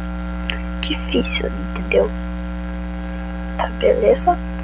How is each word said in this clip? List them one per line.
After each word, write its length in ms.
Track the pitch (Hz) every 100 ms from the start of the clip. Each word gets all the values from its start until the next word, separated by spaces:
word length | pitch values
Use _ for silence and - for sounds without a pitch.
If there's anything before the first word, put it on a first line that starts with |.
| - - - - - - - -
difícil, 680 | - - - - - - - - -
entendeu? 360 | - - - - - - - - - - - - - - - - - - -
Tá, 80 | - -
beleza? 580 | - - 208 262 359 349 - -